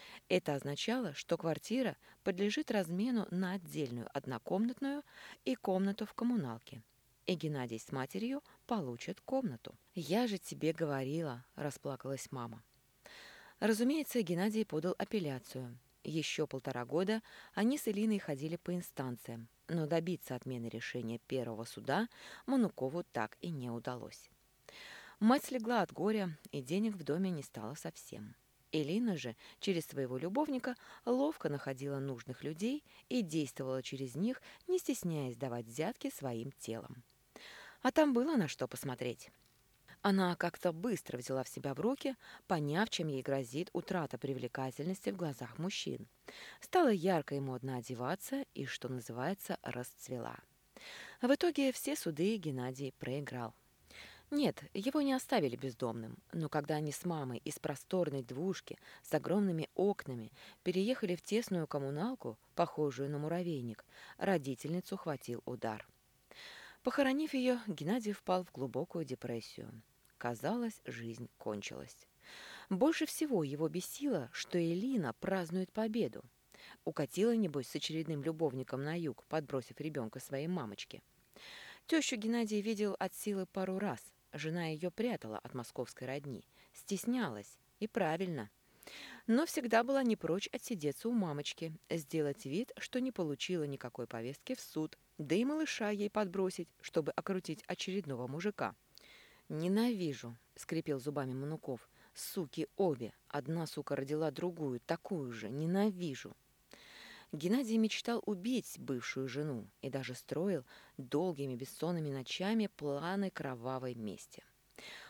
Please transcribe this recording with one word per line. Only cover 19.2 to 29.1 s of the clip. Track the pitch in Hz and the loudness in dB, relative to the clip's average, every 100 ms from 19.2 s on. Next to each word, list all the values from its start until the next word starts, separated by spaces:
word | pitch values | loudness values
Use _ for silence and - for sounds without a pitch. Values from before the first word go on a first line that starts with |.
| - 117 113 _ - | -6 -10 -10 _ -2
но | 165 151 | 0 2
добиться | 165 165 170 - 127 | 2 2 -2 -4 -6
отмены | 131 123 113 | -4 -4 -4
решения | 113 - 127 113 117 - | -4 -4 -4 -2 -4 -2
первого | 131 117 110 113 | -2 -2 -4 -8
суда | - 117 160 233 - - - - | -6 0 2 0 -4 -18 -8 2
Манукову | 269 208 - 131 160 - | 4 4 2 -2 -2 -2
так | 120 107 - | -2 -2 -4
и | 175 | -6
не | 147 123 | -4 -4
удалось. | 117 120 123 - - - _ _ _ - - - - - - | -4 -4 -6 -8 -14 -20 _ _ _ -20 -18 -16 -16 -12 4
Мать | 220 277 - | 6 6 4
слегла | 254 220 240 | -2 2 2
от | 170 | 2
горя, | - 196 214 180 151 - | 2 2 2 0 -4 -8
и | 147 | -6
денег | 123 185 220 196 | 0 2 2 0
в | |
доме | 143 160 190 | 0 2 2
не | 160 | 0
стало | - 117 107 151 | -4 -6 -6 -6
совсем. | 165 - - 110 107 - _ _ - | -8 -10 -12 -12 -12 -16 _ _ -2
Элина | 156 143 202 240 | 0 2 2 2